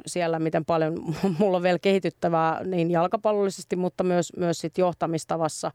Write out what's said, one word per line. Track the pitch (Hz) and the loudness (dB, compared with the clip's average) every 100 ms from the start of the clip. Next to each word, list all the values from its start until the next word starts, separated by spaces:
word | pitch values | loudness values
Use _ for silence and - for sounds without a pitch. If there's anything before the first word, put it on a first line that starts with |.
| - | -8
siellä, | 180 170 165 | -4 -2 0
miten | 160 165 151 | 0 0 0
paljon | 170 156 170 - 156 | 0 0 -2 -6 -2
<laughs> | 196 156 | -2 2
mulla | 202 180 | 2 2
on | |
vielä | 180 175 | 2 2
kehityttävää | 196 196 180 - 175 165 160 160 | 2 2 0 -2 0 2 2 0
niin | 185 180 165 | -2 0 2
jalkapallollisesti, | 170 180 214 214 208 196 185 - 180 | 2 2 0 0 2 0 -4 -6 -2
mutta | 180 - | -2 -2
myös, | 185 175 160 - | 0 2 0 -2
myös | 175 165 | -2 -2
sit | 165 - | -4 0
johtamistavassa. | 180 160 165 165 - 165 160 - 160 | 0 0 -2 -2 -2 -2 -2 -2 -8